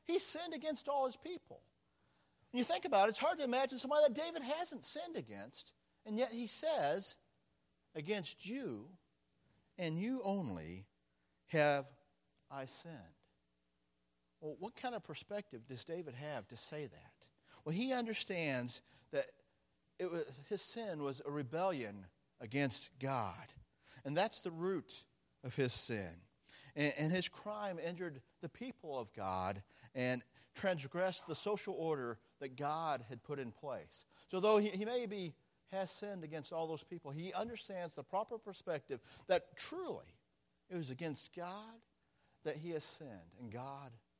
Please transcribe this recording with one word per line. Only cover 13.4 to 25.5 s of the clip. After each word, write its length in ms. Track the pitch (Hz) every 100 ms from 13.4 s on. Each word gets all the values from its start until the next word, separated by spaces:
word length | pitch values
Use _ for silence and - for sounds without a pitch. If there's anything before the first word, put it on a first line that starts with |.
| _ _ _ _ _ _ _ _ _ -
Well, 160 | 156 143
what 160 | 208
kind 200 | - 254
of 80 | 220
perspective 640 | - 151 - 208 - 117 123
does 180 | 127
David 300 | - 165 156
have 320 | 120 151 135 -
to 80 | 120
say 300 | - 151 131
that? 400 | - - - - _ - -
Well, 100 | 151
he 180 | 175 262
understands 880 | 254 226 214 - 180 156 127 123 - - - -
that 160 | 143 - - _ _ _ _ _ -
it 120 | 180
was, 140 | 170 147 131 143
his 140 | 202
sin 400 | - 233 220 156
was 180 | 139 131 143
a 40 |
rebellion 760 | 147 127 160 190 151 110 101 92 _ _ -
against 500 | 123 135 139 - - -
God. 520 | 135 131 101 - - - - _ - -
And 120 | 139 151
that's 240 | 220 -
the 120 | 185
root 520 | 165 180 180 - - - _ _ _
of 140 | 127